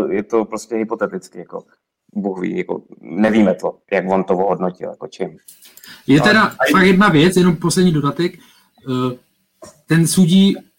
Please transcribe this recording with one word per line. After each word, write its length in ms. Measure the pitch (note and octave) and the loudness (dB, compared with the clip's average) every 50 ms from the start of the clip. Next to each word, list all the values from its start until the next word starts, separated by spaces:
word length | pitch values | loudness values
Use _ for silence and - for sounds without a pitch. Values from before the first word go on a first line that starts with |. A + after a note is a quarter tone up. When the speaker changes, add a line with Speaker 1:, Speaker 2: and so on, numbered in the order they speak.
| F2 C#2+ | 0 -2
Speaker 1:
je 120 | F#2 G#2 | -4 -4
to 220 | G#2 - A#2 A2+ G#2+ | -4 -2 -2 -2 -2
prostě 320 | - A2 G#2 - - A#2+ | -2 -6 -12 -10 -8 -6
hypoteticky, 600 | A2 A2 A2 A2+ A2 G#2 F#2+ G2 F#2 - - - F#2 | -6 -6 -6 -6 -6 -6 -6 -6 -8 -14 -16 -18 -20
jako 240 | F2 - - - - _ _ _ _ _ _ _ _ _ - | -18 -16 -16 -18 -18 _ _ _ _ _ _ _ _ _ -10
Bůh 260 | G#2 F#2+ G2+ F#2 F#2 | -8 -6 -6 -6 -6
ví, 180 | F#2 F#2 F#2 F2+ | -6 -6 -6 -6
jako 240 | F2+ - F#2 F2+ - _ - - | -6 -8 -8 -10 -12 _ -20 -20
nevíme 540 | - C2 E2 F#2 A2 A2 G#2+ A2+ G#2 F#2+ F2 | -16 -10 -4 -2 0 0 2 2 2 2 0
to, 240 | - - E2+ - _ _ - | -2 -4 -8 -8 _ _ -6
jak 120 | G2 F#2+ F2+ F#2 | -4 -4 -2 -2
on 160 | F#2+ F#2+ F#2+ | -2 -2 -2
to 100 | - F#2 | -2 -2
ohodnotil, 540 | F2+ F#2+ G2 F2+ F2 F#2 F2+ F2+ - - F#2 | -2 -2 -2 -2 -4 -4 -6 -8 -10 -12 -14
jako 160 | - - G2 | -14 -14 -16
čím. 300 | F#2+ - - F#2+ - D#2+ - _ - - _ - - _ - - - - - _ | -16 -12 -10 -12 -12 -12 -16 _ -20 -20 _ -20 -20 _ -20 -20 -20 -20 -8 _
Speaker 2:
Je 120 | - C#3 C3+ | 2 2 4
Speaker 3:
No, 60 | A#2+ | 4
Speaker 2:
teda 180 | G#2+ A2 A2 | 4 4 2
Speaker 3:
a 220 | G#2 - - - C3+ | 2 0 -2 -2 -2
i 80 | - | 0
Speaker 2:
fakt 100 | - F#3 F3+ | 2 4 4
jedna 220 | G3 F#3+ F#3 G#3+ G3+ | 4 4 4 4 4
věc, 280 | D#3+ C#3+ D#3 F#3 F#3 | 4 4 4 4 4
jenom 200 | F3+ F3+ F3+ E3 | 2 2 2 0
poslední 360 | - - E3+ - F#3+ F3+ F3+ | 0 -2 -2 0 2 2 2
dodatek. 400 | D#3 D3 C3+ C#3+ C#3+ - E3+ F3+ - | 2 0 -2 -2 -2 -4 -4 -6 -6
Eh, 840 | - _ _ _ _ _ _ _ _ - C3+ B2+ B2+ B2+ B2+ B2 - _ _ _ _ _ _ _ _ - - - _ _ | -10 _ _ _ _ _ _ _ _ -10 -6 -4 -4 -4 -4 -6 -8 _ _ _ _ _ _ _ _ -20 -20 -20 _ _
ten 200 | - D#3 E3 E3 | 0 2 2 2
sudí 500 | D#3 - F#3+ F#3 D#3+ F#3 F#3+ G3 G3 - - - _ _ | 2 2 2 4 4 4 4 4 4 2 -2 -8 _ _